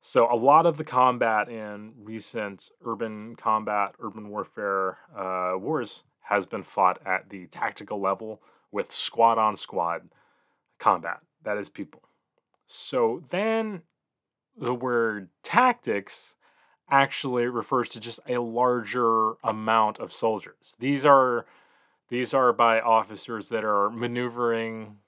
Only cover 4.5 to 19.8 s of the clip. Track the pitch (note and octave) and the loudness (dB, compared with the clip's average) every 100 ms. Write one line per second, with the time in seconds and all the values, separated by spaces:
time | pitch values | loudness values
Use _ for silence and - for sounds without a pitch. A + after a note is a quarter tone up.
4.5 | - G#2 G2 F#2+ F2+ _ A2 F#2 F#2 F2+ | -6 -4 -2 -2 -6 _ -10 -6 -4 -4
5.5 | F#2 G#2+ D#3 A2+ - _ _ - G#2 F#2 | -4 -4 -4 -6 -12 _ _ -2 -2 -2
6.5 | G#2+ F2+ - F#2 F#2 G2 F#2+ - G2 F2 | -10 -8 2 2 2 -4 -6 -6 -18 -18
7.5 | - A2+ - G#2 G#2+ F#2+ G2 A2 G#2+ _ | -10 -10 -10 -10 -4 -2 -4 -6 -14 _
8.5 | _ _ G#2 - - - - A2+ A2+ A2 | _ _ -8 -6 -6 -8 4 4 6 2
9.5 | - - G2 E2+ E2 E2+ _ _ _ _ | 0 -8 -4 -2 -4 -8 _ _ _ _
10.5 | _ _ _ A#2 F#2 E2+ - _ _ - | _ _ _ 2 2 0 -10 _ _ -6
11.5 | G#2 G2+ - F#2+ - _ _ _ _ _ | -6 -6 -12 -14 -14 _ _ _ _ _
12.5 | _ _ - - C3 A2+ B2 B2+ F3+ G#3+ | _ _ -16 -6 0 0 0 -6 -4 0
13.5 | A3 A3 F#3+ _ _ _ _ _ _ _ | 0 -2 -8 _ _ _ _ _ _ _
14.5 | - A#2+ B2 B2+ A#2+ A2+ G#2 F#2 _ - | -8 -4 -4 0 0 0 -2 -10 _ 0
15.5 | G#3+ B3+ A#3+ - G2+ G2+ - - _ _ | 4 4 0 -2 -4 -4 -16 -18 _ _
16.5 | _ _ _ _ C#3 C#3 - C#3+ B2 A#2+ | _ _ _ _ 2 2 -2 -4 -2 0
17.5 | A#2+ G#2 C3 A#2 A#2 A2+ A#2 - B2 A#2+ | -2 -2 -2 -2 -8 -12 -14 -6 -4 -2
18.5 | A2+ B2+ B2 G#2 B2+ A#2 A2+ A2 A#2 A2+ | 0 2 0 -2 0 2 4 2 0 -4
19.5 | G#2+ G#2+ A2+ | -4 2 4